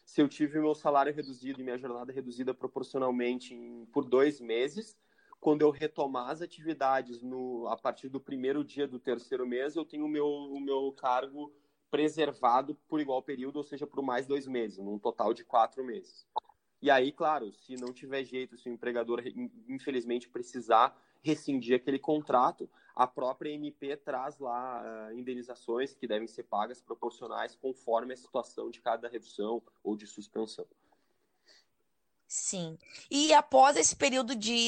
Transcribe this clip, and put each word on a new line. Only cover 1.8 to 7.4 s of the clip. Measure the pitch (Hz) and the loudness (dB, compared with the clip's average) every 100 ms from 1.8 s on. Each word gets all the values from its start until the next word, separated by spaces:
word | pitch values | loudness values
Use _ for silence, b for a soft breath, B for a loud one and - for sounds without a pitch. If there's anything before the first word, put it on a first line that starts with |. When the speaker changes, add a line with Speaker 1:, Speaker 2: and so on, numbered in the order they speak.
| 127 120 123 | -6 -8 -8
Speaker 1:
reduzida | 135 127 120 131 | -8 -8 -4 -4
proporcionalmente | 123 131 135 127 139 131 123 123 127 - 120 | -4 -6 -6 -6 -2 0 2 0 -2 -6 -16
em, | 120 120 113 | -16 -16 -6
por | 143 127 | -2 4
dois | 127 147 143 | 6 6 2
meses, | 117 113 139 175 - - b b b b | 0 0 0 -2 -12 -16 b b b b
quando | 160 151 | 2 6
eu | 151 | 6
retomar | 139 156 160 139 127 123 | 4 -2 -2 -2 -2 -4
as | 156 | -6
atividades | 170 - 156 143 135 135 123 117 | -10 -8 -6 0 2 2 0 -8
no, | 127 127 | -10 -8